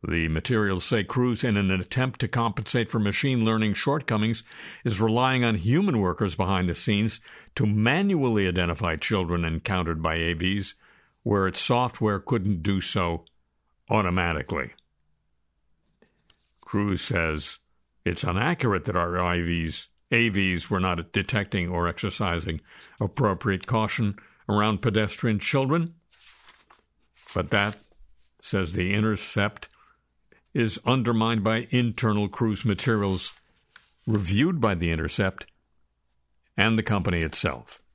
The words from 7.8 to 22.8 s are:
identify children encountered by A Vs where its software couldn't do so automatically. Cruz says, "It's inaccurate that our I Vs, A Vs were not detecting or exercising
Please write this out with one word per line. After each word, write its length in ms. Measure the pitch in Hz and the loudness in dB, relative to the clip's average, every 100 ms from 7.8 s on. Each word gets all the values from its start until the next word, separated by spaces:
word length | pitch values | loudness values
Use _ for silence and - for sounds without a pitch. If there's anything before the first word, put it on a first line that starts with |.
| 113 151 202 175 131 107 95 | 4 2 2 2 2 2 2
identify 480 | 90 87 82 87 80 | 2 0 0 -2 -2
children 480 | - 104 87 87 | 0 0 0 0
encountered 580 | 85 80 - 92 85 80 | 0 -2 -2 -2 0 -2
by 140 | 80 82 | -2 0
A 180 | 82 | -2
Vs 400 | 82 90 101 98 - _ _ _ _ | 0 -2 -2 -4 -10 _ _ _ _
where 240 | - 101 95 | -2 2 2
its 120 | 92 | -2
software 600 | - 120 123 - 107 98 | 0 0 0 0 -2 -2
couldn't 420 | - 117 98 92 | -2 -2 0 0
do 180 | 82 98 | 0 0
so 440 | - 104 87 85 - _ _ _ _ _ _ | 0 0 0 -2 -6 _ _ _ _ _ _
automatically. 800 | 110 92 90 87 80 - 80 60 - _ _ _ _ _ _ _ _ _ _ _ _ _ _ _ _ _ _ | 0 2 0 0 -2 -2 -4 -4 -10 _ _ _ _ _ _ _ _ _ _ _ _ _ _ _ _ _ _
Cruz 420 | - 107 101 92 | -4 -2 0 0
says, 560 | - 98 82 78 - - _ _ _ _ | 0 0 0 -2 -6 -12 _ _ _ _
"It's 180 | - - | -6 -2
inaccurate 600 | - 90 131 170 123 95 | -2 0 0 0 0 0
that 120 | - 90 | 0 -2
our 220 | 87 87 | 0 0
I 220 | 90 87 | 0 0
Vs, 480 | 85 85 80 76 - _ _ | 0 -2 -2 -6 -12 _ _
A 160 | 117 117 | 2 2
Vs 420 | 98 92 87 - | 2 2 0 0
were 100 | 98 | 0
not 320 | 92 85 85 | 0 -2 -2
detecting 560 | - 95 110 87 98 87 | -2 0 -2 -2 -2 -2
or 200 | 90 87 | 0 -2
exercising 720 | 82 104 - 98 85 82 80 _ - | -2 -6 -2 -2 -2 -4 -8 _ -20